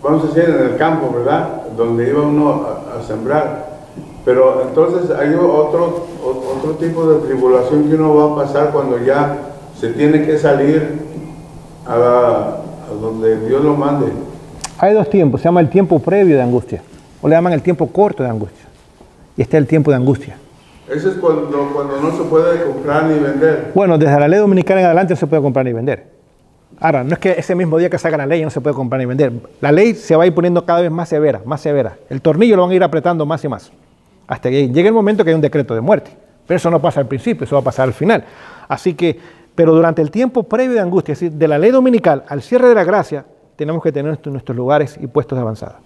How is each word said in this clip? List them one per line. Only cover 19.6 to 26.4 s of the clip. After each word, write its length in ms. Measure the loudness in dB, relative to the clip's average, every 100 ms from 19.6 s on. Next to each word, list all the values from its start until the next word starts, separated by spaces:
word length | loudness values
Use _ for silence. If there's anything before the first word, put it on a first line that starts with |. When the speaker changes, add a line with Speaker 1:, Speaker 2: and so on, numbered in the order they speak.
Speaker 2:
el 60 | 2
tiempo 240 | 2 2
de 60 | 2
angustia. 400 | 2 0 -4 -18 -20 _ _ -20 -10
Speaker 1:
Ese 200 | -4 -4
es 60 | 0
cuando, 540 | 0 0 -2 -4 -4
cuando 260 | -4 -4 -4
no 140 | -4 -4
se 80 |
puede 400 | 0 2 2 0
comprar 400 | -2 -4 -2 0 2
ni 140 | 0
vender. 520 | 0 2 2 0 -2 0
Speaker 2:
Bueno, 220 | 2 2
desde 200 | 4 4
la 120 | 4
ley 100 | 4
dominical 380 | 4 2 2 2
en 80 | 4
adelante 280 | 2 0
no 60 | -2
se 80 | 0
puede 140 | 0
comprar 240 | 0 0 -2
ni 80 |
vender. 320 | -2 -4 -6 -10 _ _ _